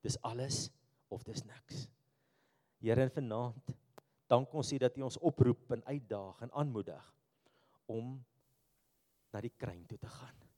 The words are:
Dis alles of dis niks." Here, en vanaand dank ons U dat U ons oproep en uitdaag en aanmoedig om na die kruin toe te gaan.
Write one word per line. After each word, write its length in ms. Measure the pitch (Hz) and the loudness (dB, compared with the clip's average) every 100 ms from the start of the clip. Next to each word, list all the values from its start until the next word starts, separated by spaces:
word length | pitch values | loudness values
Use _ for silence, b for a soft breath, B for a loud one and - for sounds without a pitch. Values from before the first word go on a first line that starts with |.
Dis 200 | - - | -4 -4
alles 480 | 117 117 131 - - _ _ _ _ | -4 -4 -2 -2 -4 _ _ _ _
of 140 | 101 | -10
dis 200 | - - | -8 -10
niks." 440 | - - - - 123 _ _ _ _ _ _ _ _ _ | -10 -16 -12 -10 -10 _ _ _ _ _ _ _ _ _
Here, 220 | 110 117 | 2 4
en 80 | 131 | 4
vanaand 640 | 139 127 110 123 113 - - _ - _ _ _ | 0 -4 -2 -4 -6 -10 -12 _ -20 _ _ _
dank 260 | 120 135 | 4 6
ons 180 | 156 120 | -2 0
U 60 | 139 | 4
dat 200 | 127 - | 2 2
U 40 | |
ons 160 | 135 - | -6 2
oproep 540 | 175 135 123 120 - | 2 8 8 8 2
en 120 | 120 - | -4 -2
uitdaag 560 | 143 113 104 98 87 | -6 -4 -6 -6 -10
en 100 | 120 | -8
aanmoedig 640 | 123 147 113 95 76 - _ _ _ b b b b _ | -2 -2 -2 -6 -10 -16 _ _ _ b b b b _
om 380 | 113 120 135 123 _ _ _ _ _ _ _ _ _ _ | -6 -6 -10 -14 _ _ _ _ _ _ _ _ _ _
na 80 | 104 | -6
die 100 | 117 | -6
kruin 280 | - - 87 85 | -6 -8 -8 -12
toe 120 | 110 | -12
te 120 | - | -10
gaan. 260 | - - - - | -12 -18 -20 -20